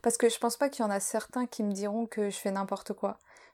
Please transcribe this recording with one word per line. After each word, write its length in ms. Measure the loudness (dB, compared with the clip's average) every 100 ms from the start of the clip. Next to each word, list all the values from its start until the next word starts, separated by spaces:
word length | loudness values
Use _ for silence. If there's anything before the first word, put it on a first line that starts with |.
parce 160 | 2 4
que 100 | 4
je 100 | 4
pense 180 | 0 2
pas 120 | 0
qu'il 140 | 0
y 40 | 0
en 40 |
a 80 | 0
certains 460 | 0 -2 -2 -4 -4
qui 180 | -2
me 80 | -2
diront 340 | 0 -2 -2 -2
que 240 | -2 -2
je 80 | -2
fais 140 | -2
n'importe 400 | -2 -2 -4 -6
quoi. 260 | -4 -4 -6 -14 -20 -20